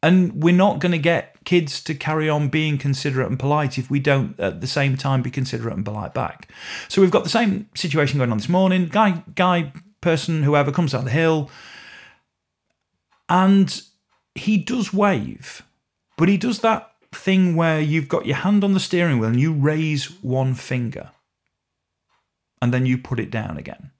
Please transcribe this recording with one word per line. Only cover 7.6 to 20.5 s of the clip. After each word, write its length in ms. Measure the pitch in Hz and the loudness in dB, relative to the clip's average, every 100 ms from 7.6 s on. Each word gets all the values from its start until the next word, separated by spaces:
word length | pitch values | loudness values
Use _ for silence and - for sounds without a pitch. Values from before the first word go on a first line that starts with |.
| - - | -6 -8
situation 420 | 180 147 143 143 | -2 0 0 2
going 140 | 127 | 0
on 60 | 110 | -2
this 120 | 107 | 0
morning. 380 | 180 190 185 170 | 2 2 2 0
Guy, 360 | 202 214 170 - | 2 2 0 -8
guy 380 | - 185 175 147 - - _ | -2 0 2 -2 -10 -20 _
person, 440 | 180 160 - 160 | -2 0 0 0
whoever, 280 | 143 147 143 | 2 4 2
comes 200 | 147 160 | 0 -2
down 140 | 131 131 | -2 -2
the 60 | |
hill, 380 | 139 165 156 139 - - - - - - _ _ _ _ _ _ _ _ _ _ _ - | 2 2 2 -2 -12 -20 -20 -20 -20 -20 _ _ _ _ _ _ _ _ _ _ _ 0
and 540 | 175 190 196 190 - - _ _ _ _ - | 2 6 4 4 -2 -14 _ _ _ _ -8
he 200 | - 214 | 0 0
does 360 | - 254 196 | 0 -4 -2
wave, 680 | 190 202 156 - - - - - _ _ _ _ - | 0 2 0 -4 -12 -16 -20 -20 _ _ _ _ 0
but 120 | 170 | 2
he 80 | 202 | 2
does 220 | 233 226 | 0 0
that 320 | 226 - - _ _ | 0 0 -6 _ _
thing 440 | - - 190 180 165 | -8 2 4 4 2
where 260 | 165 156 | 2 2
you've 260 | 151 160 143 | 0 0 0
got 200 | - - | -4 -2
your 80 | 131 | -2
hand 260 | 185 208 | 2 2
on 100 | 202 | 4
the 60 | 190 | 0
steering 380 | - 180 175 127 | 0 0 2 2
wheel 120 | 110 | 2
and 80 | 120 | 2
you 120 | 151 | 2
raise 680 | 156 143 156 160 147 139 180 | 2 0 2 0 -2 -6 -10
one 320 | 127 127 131 | -4 -2 -2